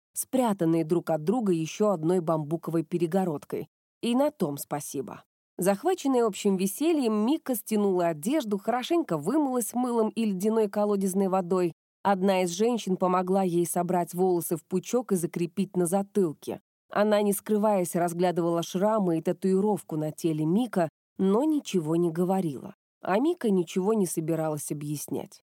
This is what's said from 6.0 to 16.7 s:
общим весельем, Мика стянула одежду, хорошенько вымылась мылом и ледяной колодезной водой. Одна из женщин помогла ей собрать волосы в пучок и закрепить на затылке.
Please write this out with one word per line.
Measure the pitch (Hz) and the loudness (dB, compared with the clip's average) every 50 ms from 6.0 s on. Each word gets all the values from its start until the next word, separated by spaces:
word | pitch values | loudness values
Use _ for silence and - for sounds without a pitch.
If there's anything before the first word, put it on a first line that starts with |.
| - 277 262 247 233 | 0 0 2 2 2
общим | 226 185 - - 208 196 | 2 0 0 0 0 2
весельем, | 180 190 196 - - 285 330 349 294 262 220 220 208 214 | 2 0 -2 -2 0 0 0 2 2 2 0 2 2 2
Мика | 233 302 311 - - 254 | 2 0 -2 0 -4 -4
стянула | 214 - - 220 208 208 196 185 180 175 170 | -4 -2 -2 0 0 2 2 2 2 2 0
одежду, | 165 147 147 202 285 320 262 214 208 190 | 0 -2 -2 0 0 0 0 0 -4 -4
хорошенько | - - 226 247 247 - 330 339 302 - 175 | -2 -2 -2 -2 0 0 0 0 0 0 -2
вымылась | 156 143 170 262 320 294 262 254 247 233 - - | -2 0 0 2 2 2 2 0 -2 -2 -2 -2
мылом | 240 254 247 240 233 220 214 | -2 -2 0 2 2 2 0
и | - - 226 | 0 0 -2
ледяной | 214 196 180 190 220 220 226 220 202 | 0 0 0 0 0 2 2 2 0
колодезной | 202 208 208 202 208 196 196 196 180 196 196 190 | 0 0 0 0 2 0 0 0 0 2 0 2
водой. | 180 190 185 170 190 185 180 170 - _ _ _ _ _ - | 2 0 0 2 0 0 0 0 -2 _ _ _ _ _ 0
Одна | 196 202 190 180 202 190 185 185 | 0 2 2 4 2 2 2 2
из | 175 | 0
женщин | 170 175 214 233 247 220 - 196 185 175 | 0 0 0 0 0 0 -2 -2 -2 0
помогла | 190 180 180 180 185 180 190 196 190 | 2 2 2 2 2 2 2 2 2
ей | 185 170 170 175 | 2 2 0 0
собрать | 165 - 185 175 175 185 180 175 170 - | 0 0 -2 -2 0 0 0 0 -2 -2
волосы | 175 185 185 180 175 160 - 175 | 0 2 2 2 0 0 -2 -4
в | 151 - | -6 -6
пучок | - - 190 - - - 240 247 - 202 | -4 -4 -4 -4 -2 -2 -2 0 0 -2
и | |
закрепить | 180 156 165 - 170 175 165 - - 196 196 - | -2 -2 -2 -4 -2 -4 -4 -2 -2 -4 -2 0
на | 185 180 | -2 0
затылке. | 165 180 196 202 196 - 208 190 160 143 - - - 107 - _ _ | 0 0 0 -2 0 0 0 0 0 -2 -6 -10 -10 -10 -10 _ _